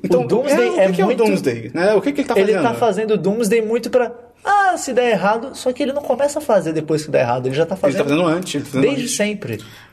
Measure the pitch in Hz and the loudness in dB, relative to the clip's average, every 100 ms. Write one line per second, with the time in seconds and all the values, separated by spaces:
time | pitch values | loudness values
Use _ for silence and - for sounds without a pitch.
0 | 180 175 123 202 277 277 240 - 190 180 | 0 0 2 0 2 2 2 2 2 4
1 | 196 240 220 190 139 117 107 160 185 214 | 2 2 2 2 0 -4 -4 -2 2 2
2 | 285 285 269 220 196 202 233 233 240 190 | 2 -2 0 2 2 2 0 2 0 0
3 | 220 214 160 214 220 233 214 233 240 254 | 0 0 0 0 2 2 2 -2 -4 -6
4 | 240 - - _ - 403 392 330 - 240 | -6 -8 -20 _ 0 2 2 0 -2 0
5 | 247 208 190 226 269 - 262 247 262 277 | 2 2 2 0 -4 -6 -4 -2 -2 -2
6 | - 247 285 302 302 208 165 160 156 156 | -2 0 0 -2 2 2 2 -2 -2 -2
7 | 151 143 123 123 127 135 165 190 147 135 | -2 -2 -2 0 0 0 -2 0 0 0
8 | 143 147 175 165 185 147 117 120 208 277 | 0 0 2 0 -2 -6 -4 0 0 0
9 | 240 - 208 208 - 110 - - - | -4 -2 -2 -4 -8 -10 -10 -20 -20